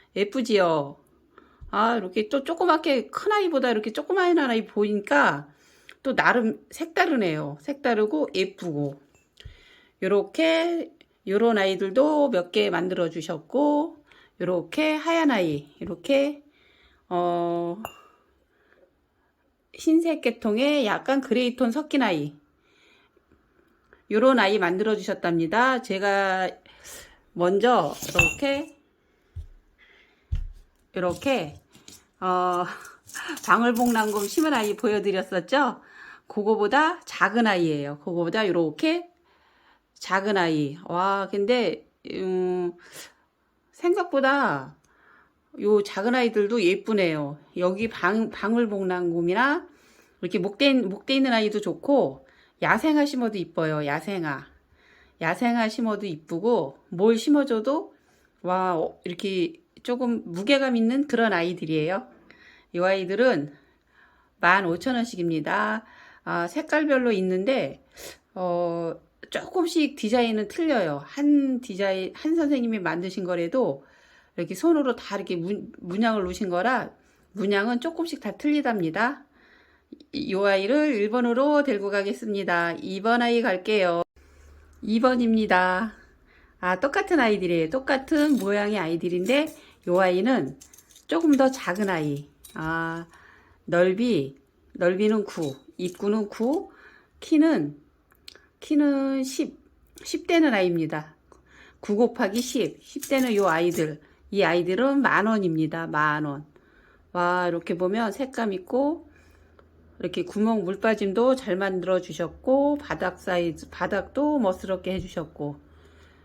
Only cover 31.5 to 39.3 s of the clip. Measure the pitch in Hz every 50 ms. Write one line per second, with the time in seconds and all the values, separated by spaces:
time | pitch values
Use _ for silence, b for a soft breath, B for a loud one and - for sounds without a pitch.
31.5 | 151 - _ _ B B B B B B B B B - 185 185 185 180 180 180
32.5 | 175 175 180 175 B B B B B B B - - - - - 311 - - -
33.5 | 180 214 233 240 240 226 247 247 233 226 214 214 202 208 202 202 - 349 311 320
34.5 | 285 233 214 208 202 202 - 220 214 208 185 202 190 185 185 - 196 180 170 -
35.5 | 254 277 - 247 - - B B B B B B B B B - - 214 202 208
36.5 | 220 202 208 208 277 277 - 330 359 339 - - - - 175 196 208 233 233 220
37.5 | 196 180 170 160 151 147 143 143 147 147 - 190 175 175 170 170 170 220 220 190
38.5 | 175 175 165 156 151 - - 311 330 349 339 - _ _ b b